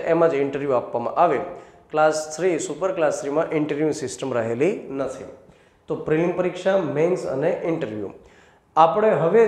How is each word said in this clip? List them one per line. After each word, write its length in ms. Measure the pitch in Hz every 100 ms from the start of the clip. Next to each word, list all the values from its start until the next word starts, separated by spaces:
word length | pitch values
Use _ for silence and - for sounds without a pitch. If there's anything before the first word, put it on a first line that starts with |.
| -
એમાં 240 | 165 160
જ 40 |
ઇન્ટરવ્યૂ 380 | 139 139 139 143
આપવામાં 440 | 123 - 120 117 139
આવે. 240 | 170 127 107 - - - _
Class 460 | 151 156 151 - -
three, 220 | 185 160
super 320 | - 147 185
class 300 | 180 147 -
થ્રીમાં 300 | 139 147 165
interview 400 | 160 151 147 156
system 420 | 147 123 - 135
રહેલી 420 | 120 113 117 165 233 -
નથી. 340 | 139 135 - - - - _ _ _ -
તો 80 | 160
prelim 360 | - 156 170
પરીક્ષા, 460 | 170 180 - 185 196
mains 480 | 151 139 170 - -
અને 260 | 135 160 - 175
interview. 440 | 160 123 107 98 - - - _ _ _ 156
આપણે 340 | 165 214 214
હવે 340 | 160 165 220